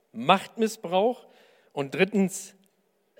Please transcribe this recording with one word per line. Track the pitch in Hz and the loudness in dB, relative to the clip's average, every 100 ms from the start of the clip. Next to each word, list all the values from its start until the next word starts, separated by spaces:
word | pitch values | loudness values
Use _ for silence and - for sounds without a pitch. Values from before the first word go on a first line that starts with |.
| _ | _
Machtmissbrauch. | - 135 185 - - 220 - 170 185 220 240 - _ _ _ _ | -6 2 2 2 -2 -4 -4 -2 0 0 -2 -12 _ _ _ _
Und | - 139 147 | -6 -4 0
drittens, | 190 202 185 - - - _ _ _ _ _ - | 0 2 0 -2 -16 -20 _ _ _ _ _ -20